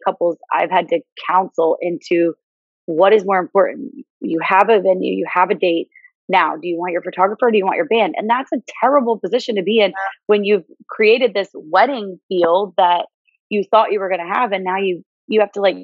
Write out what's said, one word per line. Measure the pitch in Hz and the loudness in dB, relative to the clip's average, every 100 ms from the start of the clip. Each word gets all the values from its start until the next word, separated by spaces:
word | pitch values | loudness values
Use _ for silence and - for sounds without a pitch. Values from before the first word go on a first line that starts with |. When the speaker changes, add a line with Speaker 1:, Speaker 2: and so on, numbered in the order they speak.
| 196 | -6
Speaker 1:
couples | 180 170 165 - | -2 -4 -4 -4
I've | 165 170 | -2 0
had | 180 175 | 0 0
to | 170 - - - | -4 -4 -12 -2
counsel | 180 190 - 160 - | 0 0 -2 0 0
into | 175 165 - 170 170 156 _ _ _ _ - | -4 -6 -2 0 0 -2 _ _ _ _ -6
what | 160 196 | 2 4
is | 214 190 | 4 2
more | 190 | -2
important. | 170 196 185 - - - - _ | 0 0 0 -2 -14 -16 -20 _
You | 196 165 | -6 -4
have | 160 190 208 | 0 2 4
a | 214 | 4
venue, | 190 185 190 | 2 0 -2
you | 190 180 | -4 -2
have | 180 180 | 0 0
a | 196 | 0
date. | 180 165 - _ _ _ - | 0 -2 -4 _ _ _ -2
Now, | 185 156 156 | 0 0 -2
do | 175 | -6
you | 170 | -6
want | 180 | -4
your | 170 | -6
photographer | 180 170 196 214 247 | -6 0 0 2 2
or | |
do | 214 | 2
you | 190 | 0
want | - | -2
your | 156 | 0
band? | 226 190 - | 0 0 -2
And | 214 | -2
that's | 240 - | -2 -2
a | 269 - - | -8 -8 -2
terrible | 247 285 233 214 | 2 2 0 -2
position | 185 240 247 208 | -2 -4 -2 -4
to | |
be | 175 220 | 0 2
in | 196 | 0
Speaker 2:
Yeah. | 190 196 - - | -2 -10 -8 -2
Speaker 1:
when | 208 | 0
you've | 202 202 - _ - | 2 0 -2 _ -16
created | - 208 240 247 202 | 0 2 4 2 -2
this | 185 | -6
wedding | 139 151 185 247 262 196 180 _ | -10 0 2 2 0 -8 -12 _
field | 180 170 180 202 175 | 0 2 2 0 2
that | 175 175 - _ _ _ _ | 2 2 -4 _ _ _ _
you | 208 196 | -4 2
thought | 220 - | 2 2
you | 202 | -2
were | 190 | -2
gonna | 180 170 | -4 -4
have, | 208 240 | -2 -2
and | 196 | -2
now | 185 190 | -2 -2
you, | 196 170 - _ - | -2 -4 -10 _ -2
you | 214 | 0
have | 202 | 0
to, | 202 | 2
like, | 196 180 | 0 0